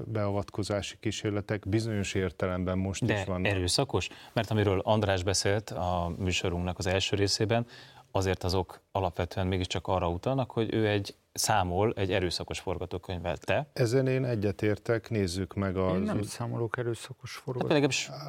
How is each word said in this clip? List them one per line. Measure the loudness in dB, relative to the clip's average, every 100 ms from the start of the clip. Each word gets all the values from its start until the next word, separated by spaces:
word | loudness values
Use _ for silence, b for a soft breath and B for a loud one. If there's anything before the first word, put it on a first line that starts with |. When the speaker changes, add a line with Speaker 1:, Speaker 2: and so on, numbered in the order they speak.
| -4
Speaker 1:
beavatkozási | -2 0 -2 -4 -6 -2 -2 -2 -6
kísérletek. | -4 -2 -2 -2 -2 -4 0
Bizonyos | 0 0 -2 0
értelemben | 0 0 0 -2 0 0 0
most | 0 0 0
Speaker 2:
De | 0
Speaker 1:
is | 0
vannak. | 0 0
Speaker 2:
erőszakos? | 2 2 2 2 0 -2 B B
Mert | -2 0
amiről | 4 4 4
András | 4 4 4 2
beszélt | 2 0 2 0 -2
a | -4 -2 0 -2 -2
műsorunknak | -2 0 -2 -2 -4 -2
az | 0
első | 0 0 2
részében, | 2 2 2 2 0 B B B B
azért | 0 2 2
azok | 2 0 -2 -8 _
alapvetően | -2 -2 -2 -4 0 0
mégiscsak | 0 -2 -4 0
arra | 0 2
utalnak, | -2 -2 -2 -2
hogy | -2 0
ő | 2 2
egy, | 2 -2 -10 _
számol | -4 2 2 4 2 2 2
egy | 0
erőszakos | 2 0 -2 -6 -6
forgatókönyvvel. | -4 -4 -4 -6 -6 -4 -4 -4
Te? | 0 0 0
Speaker 1:
Ezen | 0 2 4 2
én | 0 0
egyetértek, | 0 0 0 0 0 0 -2 0
nézzük | 0 0 0 -4
meg | -2 0 2
Speaker 3:
Én |
Speaker 1:
az | 2 2
Speaker 3:
nem | 0 -2
Speaker 1:
ut- | -4
Speaker 3:
számolok | -6 -6 -4 -4 -2
erőszakos | -4 -4 -8 -14 -14 -12
Speaker 2:
De |
Speaker 3:
forgatókönyvvel. | -8 -4 4 4 4
Speaker 2:
pedig | 2
is | -4 -8